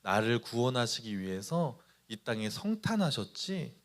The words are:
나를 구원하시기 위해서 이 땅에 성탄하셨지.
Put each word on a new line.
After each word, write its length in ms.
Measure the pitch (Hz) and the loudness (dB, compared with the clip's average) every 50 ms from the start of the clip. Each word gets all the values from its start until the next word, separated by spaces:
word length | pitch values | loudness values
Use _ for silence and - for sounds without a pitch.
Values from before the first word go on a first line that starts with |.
나를 380 | - 95 98 107 110 113 120 117 | 0 2 2 4 4 4 2 2
구원하시기 800 | 117 - - 117 120 127 127 123 120 110 - - 117 110 104 98 | 0 -2 0 2 2 4 4 2 0 0 -2 -4 -4 -6 -4 -4
위해서 600 | 95 95 95 95 95 - 165 170 170 139 117 - - _ _ _ _ | -2 -4 -4 -4 -4 -2 0 0 0 0 -4 -8 -20 _ _ _ _
이 80 | _ 113 | _ -12
땅에 340 | 107 _ - 117 110 107 107 | -8 _ -2 -2 0 0 -2
성탄하셨지. 1300 | - - - 208 220 214 - - 226 214 190 151 - 117 98 - - - - - 190 180 143 120 - - | -2 -2 -2 -2 -2 0 0 2 2 4 4 2 2 0 -4 -4 -6 -8 -6 -4 -4 -4 -4 -6 -10 -16